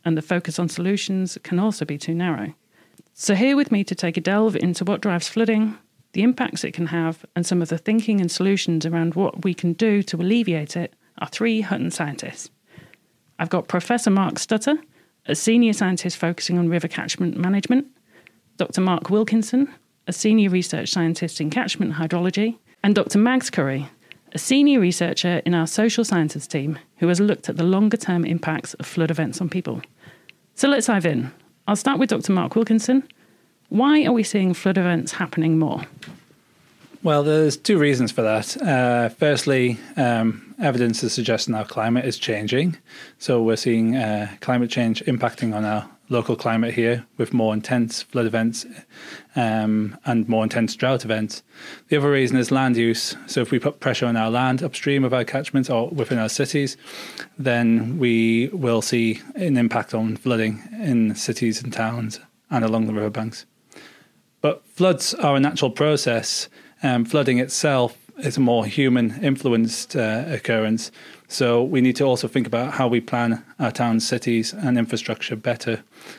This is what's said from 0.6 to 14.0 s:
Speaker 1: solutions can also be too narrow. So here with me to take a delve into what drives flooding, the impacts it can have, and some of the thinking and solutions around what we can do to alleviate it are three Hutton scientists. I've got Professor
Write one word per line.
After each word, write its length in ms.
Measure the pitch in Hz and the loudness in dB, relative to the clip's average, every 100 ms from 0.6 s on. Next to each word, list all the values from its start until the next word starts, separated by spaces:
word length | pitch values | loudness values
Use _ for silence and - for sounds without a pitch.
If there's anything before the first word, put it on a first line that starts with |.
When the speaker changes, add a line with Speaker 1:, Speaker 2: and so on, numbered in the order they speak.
| 175 | -4
Speaker 1:
solutions 720 | - 175 202 - 190 185 - | -2 -2 -2 -2 -2 -4 -6
can 160 | - 175 | -2 0
also 240 | 214 208 | 0 -2
be 120 | 147 143 | -6 -6
too 200 | - 165 | -4 -2
narrow. 360 | 180 147 107 - _ _ _ _ _ | -2 -2 -6 -12 _ _ _ _ _
So 220 | - - 196 | -8 0 2
here 180 | 254 | 4
with 160 | 277 277 | 4 2
me 140 | 202 | 0
to 100 | 196 | 0
take 220 | 185 175 170 | -2 -2 -2
a 40 | |
delve 360 | 170 202 220 196 | 0 2 2 2
into 280 | 185 170 | -2 0
what 160 | 185 202 | -2 -2
drives 280 | 208 175 - | 0 -2 -2
flooding, 500 | - 226 220 220 214 _ _ _ | 0 2 2 0 -4 _ _ _
the 100 | 180 | 0
impacts 400 | 226 247 254 - | 2 2 -2 -4
it 100 | - | -8
can 120 | - 165 | -6 -4
have, 380 | 170 160 165 - - | -2 -2 -4 -8 -4
and 100 | 175 | 0
some 160 | 180 | 0
of 60 | 165 | 0
the 100 | 165 | -4
thinking 420 | - 220 214 202 | 0 0 2 0
and 80 | 175 | 0
solutions 540 | - 190 196 - 165 | 0 0 0 0 -2
around 300 | 156 165 165 | 0 0 0
what 300 | 165 190 - | 0 -2 -2
we 100 | 185 | -4
can 180 | 175 175 | -2 -2
do 300 | 170 226 202 | 0 2 2
to 140 | 196 165 | 0 -2
alleviate 600 | 180 233 202 160 151 170 | 0 2 2 -2 -4 -6
it 180 | 175 _ _ - | -8 _ _ -12
are 100 | - | -10
three 320 | - 226 220 | -2 0 0
Hutton 320 | 196 202 104 | -2 -2 -4
scientists. 580 | - 147 139 - - - _ _ - - _ _ _ _ _ | -4 -6 -6 -12 -14 -18 _ _ -20 -20 _ _ _ _ _
I've 120 | 165 | -2
got 180 | 180 - | -2 0
Professor 420 | 180 - 240 | -4 0 0